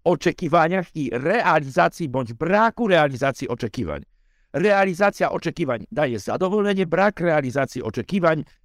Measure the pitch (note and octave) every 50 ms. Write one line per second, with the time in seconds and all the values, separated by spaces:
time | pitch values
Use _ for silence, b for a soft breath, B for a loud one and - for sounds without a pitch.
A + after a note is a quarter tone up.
0 | _ F3+ F3 C#3+ - F3 - - F#3 D3 D#3 E3+ D#3 E3 F#3 F#3+ E3+ - _ D#3+
1 | C#3 - - B2 C3+ E3 G#3 A#3+ - F#3 D#3+ D#3 C#3+ C3+ B2+ F3 E3+ F3 - -
2 | E3+ C3+ B2 C3+ B2+ A2 A#2 - D#3 E3 G3 G#3 A3+ A3+ - - A#3+ G3 F3+ E3
3 | D3+ C#3+ C3+ A#2 C3+ C3+ C3 - B2 - B2 - - - - - G2+ D#2 D2 C#2+
4 | - - _ _ _ _ _ _ _ _ - C#3 F3 G#3 G3+ G3 G3 F#3+ F3 D#3+
5 | G3+ G3+ - - F3+ D3 - - - E3+ - - E3+ B2+ A#2+ A2 F2+ - A2+ D3
6 | D3+ C3 A#2 G#2 - - G#2+ - - F3+ G3+ G#3+ G3+ G3+ G3 F#3+ F#3+ E3 A#3+ C4+
7 | D4 G#3 - - E3+ F3 D#3 D3+ C#3 B2+ A2 C#3 C3+ - - C3 - A2+ - B2
8 | A2 - F3+ G3+ E3+ E3 D#3+ D3+ - b b b